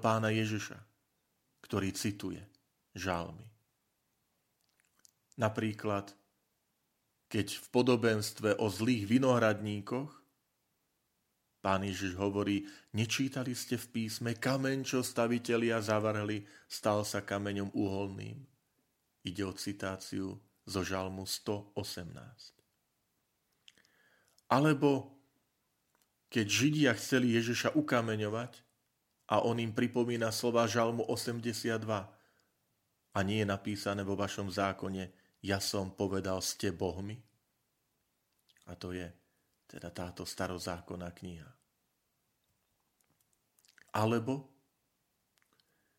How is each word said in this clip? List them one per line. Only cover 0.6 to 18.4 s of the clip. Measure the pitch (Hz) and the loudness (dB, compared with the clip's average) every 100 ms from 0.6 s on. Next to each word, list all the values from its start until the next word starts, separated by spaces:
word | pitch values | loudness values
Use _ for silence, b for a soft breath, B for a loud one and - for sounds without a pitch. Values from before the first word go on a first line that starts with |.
| - - - _ _ _ _ _ _ _ | -6 -12 -20 _ _ _ _ _ _ _
ktorý | - 101 95 95 | -4 0 0 0
cituje | 107 101 95 85 - _ _ _ _ | -2 -4 -6 -8 -12 _ _ _ _
žalmy. | 92 92 85 85 80 - _ _ _ _ _ _ _ _ _ _ _ _ _ _ _ - _ _ - | -6 -2 -2 -4 -10 -18 _ _ _ _ _ _ _ _ _ _ _ _ _ _ _ -20 _ _ -2
Napríklad, | 107 113 110 107 110 101 98 - _ _ _ _ _ _ _ _ _ _ - | 0 2 -2 -2 -2 -2 -4 -14 _ _ _ _ _ _ _ _ _ _ -4
keď | 110 92 - | -2 -2 -6
v | - | 0
podobenstve | 123 123 120 113 107 104 - 107 101 | 2 6 6 4 2 -2 -2 0 2
o | 107 | 2
zlých | 95 113 120 98 | 2 2 2 4
vinohradníkoch | 127 135 120 110 101 107 104 98 123 147 - _ _ _ _ _ _ _ _ _ _ _ _ _ _ | 4 6 6 6 4 0 -4 -4 -6 -6 -12 _ _ _ _ _ _ _ _ _ _ _ _ _ _
Pán | 98 95 101 | 0 2 0
Ježiš | 92 95 90 | -4 -4 -2
hovorí: | 101 98 101 98 101 B B | 0 0 0 0 -2 B B
„Nečítali | 104 110 - 135 135 127 | -2 0 0 -2 -2 -4
ste | 120 - 120 | -6 -4 -4
v | - | -4
písme: | 113 110 - 117 | -4 -4 -4 -4
„Kameň, | 113 127 135 135 135 | -2 0 0 0 -2
čo | 131 131 123 | -2 -2 0
stavitelia | - 117 120 120 117 117 113 | 0 2 2 2 2 2 2
zavrhli, | 107 107 107 107 104 107 - B B | 2 2 2 0 -2 -4 -8 B B
stal | - 107 104 104 | -2 2 2 0
sa | 101 | -4
kameňom | - 101 101 101 98 | -2 -4 -2 -4 -4
uholným.““ | - 101 98 101 98 107 127 | 0 0 0 -4 -8 -12 -12